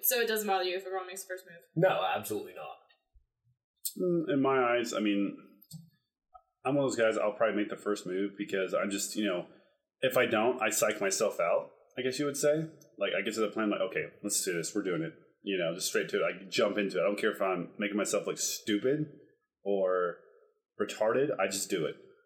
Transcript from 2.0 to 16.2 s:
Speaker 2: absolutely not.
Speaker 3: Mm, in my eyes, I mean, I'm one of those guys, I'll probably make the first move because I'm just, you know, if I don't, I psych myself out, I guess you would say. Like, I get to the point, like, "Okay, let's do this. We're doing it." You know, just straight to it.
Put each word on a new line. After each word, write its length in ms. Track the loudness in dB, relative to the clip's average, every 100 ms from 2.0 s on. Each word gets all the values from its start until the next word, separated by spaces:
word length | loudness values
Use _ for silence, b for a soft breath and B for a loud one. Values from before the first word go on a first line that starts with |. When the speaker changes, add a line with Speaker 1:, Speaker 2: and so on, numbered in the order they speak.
| 0 -2
Speaker 2:
absolutely 380 | -4 -6 -8
not. 240 | -12 -14 -16 _ _ _ -20 _ _ _ _ _ _ -8 -2
Speaker 3:
Mm, 320 | 0 2 2
in 80 | 2
my 340 | 4 4 4 2
eyes, 160 | 0
I 60 | 0
mean, 380 | 2 2 0 -4 -14 -20 -20 -20 -20 _ _ _ _ -20 _ _ -2
I'm 100 | 2
one 100 | 2
of 60 |
those 80 | 4
guys, 180 | 2 4
I'll 160 | 0
probably 220 | 2 2 2
make 120 | -2
the 60 | -2
first 300 | -2 -2 -2
move 260 | -2 -2 -4
because 360 | -4 -2 0
I'm 180 | 0 0
just, 240 | -2 -4 -2
you 100 | 0
know, 200 | -2 -6 b b b _ _
if 140 | 0 2
I 80 | 2
don't, 360 | 4 2 2
I 80 | 0
psych 320 | 2 0 2
myself 380 | 0 2 0 2
out, 300 | 2 2 -2 -14 _ -4
I 40 |
guess 180 | -4 -2
you 60 | -2
would 120 | 0
say. 280 | 2 2 -2 -8 -16 -6
Like, 120 | -2 -2
I 40 |
get 100 | -2 0
to 40 |
the 60 | 0
point, 220 | 2 0
like, 100 | 2
"Okay, 240 | 0 -2 -6 -6
let's 200 | -4 -2
do 100 | 0
this. 200 | -2 -2 -2
We're 80 |
doing 180 | 0 -2
it." 120 | -2 -8 -20 _
You 140 | -4 -2
know, 160 | -2
just 140 | -2 -2
straight 200 | -2 0
to 80 |
it. 40 | 0